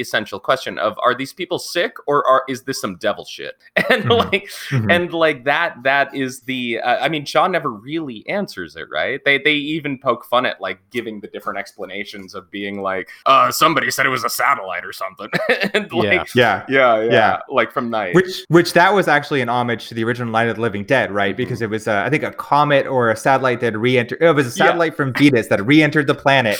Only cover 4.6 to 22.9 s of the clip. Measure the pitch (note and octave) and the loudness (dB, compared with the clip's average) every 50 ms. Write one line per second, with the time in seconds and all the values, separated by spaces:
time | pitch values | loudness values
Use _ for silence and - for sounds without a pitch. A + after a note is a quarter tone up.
4.6 | - - C#3+ C3 A2 G#2+ E3+ F3 F3 E3+ E3 E3 E3 D#3+ D#3 C3 A#2+ C#3+ C#3+ D#3 | -8 -4 -2 -2 2 2 2 2 2 0 0 2 2 2 2 0 -2 -2 0 0
5.6 | E3+ E3 - B2 A#2+ C3+ C3+ C#3 C#3 C#3 - C#3 C3+ C3 B2+ - _ B2+ C3 B2+ | 0 -2 -4 -4 -2 0 2 2 2 0 -2 -4 -4 -4 -6 -10 _ -8 -6 -6
6.6 | B2 A#2+ A#2 A2 - B2 A#2+ G2+ A#2+ C#3+ D#3+ D3+ C#3+ - - D#3+ D#3+ F#3 F#3 E3 | -4 -4 -4 -2 0 0 0 0 0 -2 -2 -2 -4 -2 0 2 2 2 0 -2
7.6 | D3 C#3 A#2 G2+ G2+ C3+ D3+ E3 D#3+ C3+ A#2 G#2 - - E3 G3+ G3 - - G2 | -2 -4 -6 -8 -10 -8 -8 -6 -6 -6 -10 -12 -8 -6 -4 -4 -4 -6 -8 -10
8.6 | F2 D#2 D2 D#2+ D2+ - B1+ D2+ E2+ G2+ B2+ C#3 - C#3+ C#3 C3+ - D3+ D3+ D3 | -10 -10 -10 -14 -12 -8 -4 -2 -2 -2 -2 -2 0 2 2 2 2 0 0 0
9.6 | C#3+ D3 D#3 E3 C#3+ D3 C#3 B2+ - C3+ A#2 - - - - B2 B2+ A2+ - - | -2 -4 -6 -6 -4 -6 -8 -4 -2 -2 -2 -2 -2 -2 -2 0 0 0 -4 -4
10.6 | F#2+ F#2+ F#2+ F#2 _ _ - A#2+ A2 A2+ G#2+ G#2 G2 F#2 - G2+ - A2 G2+ G2 | -6 -8 -8 -8 _ _ -10 -8 -8 -8 -10 -12 -14 -14 -14 -12 -10 -10 -8 -8
11.6 | G2 - - - G2 F#2 F#2 G2+ G#2 - - G2+ F#2+ F#2 - G2 F#2 F2+ - G2+ | -10 -12 -12 -14 -12 -10 -10 -10 -12 -12 -12 -16 -16 -14 -16 -16 -16 _ -12 -10
12.6 | G2+ G2+ G2 G2+ G2 F#2+ F#2+ F#2+ F2+ - - - - - C3+ C3 B2+ B2+ C3 - | -8 -8 -8 -6 -4 -4 -4 -4 -6 -10 -12 -4 0 4 4 4 4 2 2 2
13.6 | D#3 D#3+ E3 C3+ A#2 B2 B2 - C3+ C3+ C3 B2 A2+ A#2+ - - B2 B2 C#3 B2 | 2 2 2 2 -2 -2 -2 -2 -2 -2 -2 -2 -4 -4 -4 -2 0 0 0 0
14.6 | G2 F#2+ F2 F2 F2 F#2+ G#2 - G2 F#2+ F#2 - G2 A#2+ - - D#5+ D#5+ B3 F#3+ | -2 -8 -8 -8 -8 -10 -12 -10 -12 -12 -10 -12 -12 -6 -6 -4 -2 -2 -2 -2
15.6 | G3 G3+ - A3 G#3 E3+ - E3 - G2+ F#2+ - E2 - - A#2+ B2 A2+ G2 F#2+ | -2 -2 -2 -4 -4 -4 -4 -2 0 2 0 0 0 0 2 4 4 4 4 0
16.6 | - - C3 C3+ C3 B2 A2+ A2 A2 A#2 A#2+ A#2 A2 G2 F2+ E2 - - C#3 B2+ | -2 0 2 4 6 6 4 4 2 4 4 4 4 4 2 0 -4 -4 0 0
17.6 | A#2 - - C#3+ B2+ A#2 A#2 A2 G#2 F2+ F2 F3+ F#3 F3+ - - - - D3+ F3 | 0 0 -2 -4 -4 -2 -2 -4 -2 2 2 2 2 2 -2 -10 -4 4 4 4
18.6 | E3 - - E3+ E3+ F#3+ G#3 G3 F3 E3+ D3+ D3 C#3+ - D#3 C#3 B2 A#2 A#2+ B2 | 4 6 4 4 6 6 6 4 4 4 2 2 2 0 -2 -2 0 0 0 0
19.6 | B2 A#2+ A#2 A2 - - A#2+ A2+ A2+ A2+ B2 A#2+ B2 A#2 A2 A2+ A#2 A#2 A2 G#2+ | 0 0 -2 -4 -6 -8 -4 -4 -2 -2 -2 -2 -4 -2 0 0 2 0 0 -2
20.6 | A#2 A#2 F#2+ G#2 G2+ - C#3 B2+ A2 F#2+ F#2+ G2+ G2+ G2+ F#2+ - - - B2+ - | -2 -4 -2 -4 -2 0 2 2 2 0 0 0 0 0 -2 -4 -4 -6 -4 -6
21.6 | A#2 G#2+ G#2+ A2 - A#2 A2 G2+ G2 G#2+ C#3 D3+ - G2+ - - - - C#3+ C#3+ | -4 -4 -4 -4 -2 -2 0 0 0 0 -2 -2 -2 -4 -8 -8 -4 0 2 2
22.6 | D3 D3 C#3+ C3+ C3+ - | 4 4 4 2 2 2